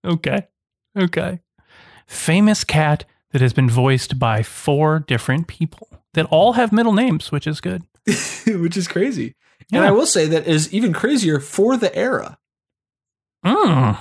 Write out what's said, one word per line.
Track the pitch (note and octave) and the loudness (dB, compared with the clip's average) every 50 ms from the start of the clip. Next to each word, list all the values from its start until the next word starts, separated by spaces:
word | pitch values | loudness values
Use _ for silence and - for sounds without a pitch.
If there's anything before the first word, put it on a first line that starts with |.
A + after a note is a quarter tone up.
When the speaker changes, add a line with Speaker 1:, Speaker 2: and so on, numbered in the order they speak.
| - | -2
Speaker 1:
Okay. | F#3 E3+ E3 - C#3+ C3+ G3+ - _ _ _ _ _ _ _ _ _ _ | -4 -4 -2 -2 -4 -4 -4 -6 _ _ _ _ _ _ _ _ _ _
Okay. | G3+ F#3 F3 - E3 - F3 F#3 E3+ _ _ _ _ _ _ _ - - - - - _ | -2 -2 0 -2 -4 -4 -4 -8 -10 _ _ _ _ _ _ _ -20 -20 -20 -20 -20 _
Famous | _ - - - - D#3+ F#3+ G#3 G#3+ G#3+ - | _ -12 -6 -2 0 2 4 4 4 2 0
cat | - - - D#3 D#3 D3 D3+ - - _ _ _ _ _ - | -2 -2 0 0 2 2 0 -2 -4 _ _ _ _ _ 0
that | C3+ | 2
has | B2+ B2 | 2 2
been | - - C3 B2 | 2 2 2 2
voiced | A2+ B2+ B2+ C3+ C3+ B2+ - - - B2+ | 2 2 2 2 2 0 0 -4 -4 -2
by | B2 A#2 A2 G#2+ | 0 0 0 0
four | A2 - - - - - C#3+ C#3+ D#3 D#3 D#3 D#3 | -2 -4 -8 -6 -2 -2 0 2 2 2 2 0
different | C#3+ - B2+ A#2 - - B2+ D#3 E3+ - | 0 -2 -2 -2 0 -2 -2 -2 -2 -6
people | - - E3 D#3 - - - _ - - _ _ - | -4 -6 -6 -6 -6 -16 -20 _ -20 -20 _ _ -4
that | E3 D#3+ - | -4 -2 2
all | E3 D#3 F#3+ A#3+ A#3+ | 2 4 4 4 4
have | A#3+ B3 A3 | 2 2 2
middle | G#3 A3 A#3 A3+ G#3 | 2 2 2 2 2
names, | G3+ B3 C4 E3+ - - - | 2 2 2 0 -2 -4 -4
which | - C#3+ - | -6 -4 -4
is | D3+ D3+ - | -4 -8 -6
good. | - F#3 - F3 - _ _ _ _ - - | -8 -8 -8 -8 -12 _ _ _ _ -2 -2
Speaker 2:
<laughs> | - - - - - - | -2 -4 -8 -10 -4 -2
Which | A3+ G#3+ F3+ E3+ E3 E3+ G3 | -2 -2 0 -2 -2 -2 -4
is | F3 - | -6 -4
crazy. | - F3 G3+ C#4 A#3+ D3+ A#2 A#2 - _ _ _ _ _ - _ | -2 -2 -2 -2 -2 -6 -8 -8 -10 _ _ _ _ _ -10 _
And | G#3+ - | 0 2
Speaker 1:
Yeah. | F#3 G3 | 4 4
Speaker 2:
I | |
will | G3 A3+ D#4+ | 4 4 2
say | D#4+ - F3+ D#3 | 2 2 0 2
that | D#3 D#3+ D#3+ D#3 | 2 0 -2 0
is | E3+ D#3+ D#3 D#3 - | 0 0 0 0 -2
even | - G3+ A#3+ G3+ D#3+ | -2 0 0 0 0
crazier | - - B3 D4 B3+ G3+ E3 D3+ C#3 | 0 0 0 0 0 0 0 -2 -2
for | C#3 - - - G3 A#3 C4 | -4 -6 -2 0 2 2 2
the | A#3+ A3 F3+ - | 0 0 -2 -2
era. | - G3+ B3+ A#3 - - - E3 _ _ _ _ _ _ _ _ _ _ _ _ _ _ _ _ _ _ _ _ _ - | -2 -2 -2 -2 -4 -6 -10 -16 _ _ _ _ _ _ _ _ _ _ _ _ _ _ _ _ _ _ _ _ _ -2
Speaker 1:
Mm. | F3+ B3 G#4 G#4 A3 D#3 C3 C3 G#2+ G#2+ - | 0 2 4 4 4 4 4 2 2 0 -4